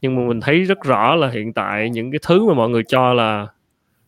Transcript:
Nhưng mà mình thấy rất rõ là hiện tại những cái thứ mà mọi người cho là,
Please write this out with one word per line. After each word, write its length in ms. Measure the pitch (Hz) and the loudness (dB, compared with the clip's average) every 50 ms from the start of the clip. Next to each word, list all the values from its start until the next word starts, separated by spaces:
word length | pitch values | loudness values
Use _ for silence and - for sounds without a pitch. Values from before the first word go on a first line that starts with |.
Nhưng 140 | - 131 131 | -4 -2 -2
mà 120 | 127 123 | 0 0
mình 140 | 120 117 113 | -2 -2 -2
thấy 220 | 107 139 151 175 185 | 0 0 0 2 2
rất 180 | 185 196 190 | 0 -2 -2
rõ 340 | - 139 127 101 110 123 160 | 0 0 0 2 2 2 2
là 140 | 170 147 131 | 2 0 -2
hiện 240 | 120 110 107 113 - | -2 -4 -6 -6 -6
tại 360 | - 98 98 101 104 110 117 | -6 -4 -4 -4 -4 -4 -4
những 220 | 120 113 113 131 | -4 -6 -6 -6
cái 80 | 143 151 - | -8 -4 0
thứ 220 | - 170 190 226 | 2 2 4 4
mà 80 | 214 160 | 2 2
mọi 160 | 127 113 117 | 2 2 2
người 140 | 120 117 113 | 0 0 0
cho 260 | - 139 127 127 123 123 | 0 0 2 2 2 2
là, 340 | 120 113 107 107 104 101 104 - _ _ _ _ _ _ _ _ _ _ | 2 0 0 -2 -4 -6 -10 -14 _ _ _ _ _ _ _ _ _ _